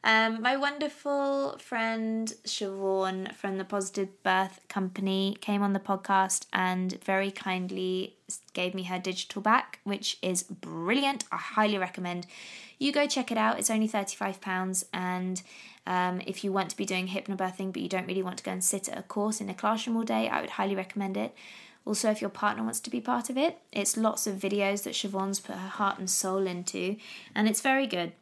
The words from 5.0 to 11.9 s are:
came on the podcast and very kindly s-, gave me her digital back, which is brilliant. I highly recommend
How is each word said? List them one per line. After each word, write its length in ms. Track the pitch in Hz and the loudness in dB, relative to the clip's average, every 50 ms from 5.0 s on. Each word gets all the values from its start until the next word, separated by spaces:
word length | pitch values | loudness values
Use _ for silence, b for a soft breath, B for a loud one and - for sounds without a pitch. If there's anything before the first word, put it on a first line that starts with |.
| 196 190 190 190 196 196 208 - | 0 2 2 4 2 2 0 -2
came 180 | - - 208 202 | -2 0 2 2
on 140 | 202 202 196 | 4 2 2
the 40 | 196 | 0
podcast 680 | 196 - 196 190 - - 196 190 190 190 - - - - - | 2 0 -2 0 2 4 4 4 4 4 2 -2 -2 -2 0
and 440 | - 185 185 185 185 185 185 180 - - | 2 2 2 2 0 0 -2 -2 -4 -2
very 260 | - 190 190 196 196 | 0 2 2 2 0
kindly 880 | 196 - - 190 185 185 185 185 190 190 185 185 185 185 185 - - _ _ | -4 -4 -4 -2 -2 -2 -2 -4 -4 -2 -2 0 0 0 -2 -6 -10 _ _
s-, 140 | - - - _ - _ | -12 -12 -12 _ -10 _
gave 200 | 175 180 185 180 | -2 -2 -2 -2
me 100 | 190 185 | -4 -4
her 140 | 180 185 180 | -4 -4 -2
digital 440 | 185 190 185 190 - - - 208 | -2 -2 -4 -4 -6 -6 -8 -2
back, 380 | 196 214 226 262 - - - - _ | 2 4 4 4 2 -2 -12 -10 _
which 320 | 202 202 196 - - - - | -4 -4 -2 -2 -4 -4 -2
is 200 | - 185 185 180 | -2 0 0 0
brilliant. 840 | - - 185 - - 165 160 165 165 180 233 277 277 277 277 226 - - | -2 -4 -10 -12 -10 -8 -6 -4 0 2 2 4 4 2 0 -2 -4 -4
I 60 | - | -4
highly 400 | - - - - 214 214 208 208 | -6 -4 -2 2 2 4 4 4
recommend 500 | 196 185 180 | 0 0 -2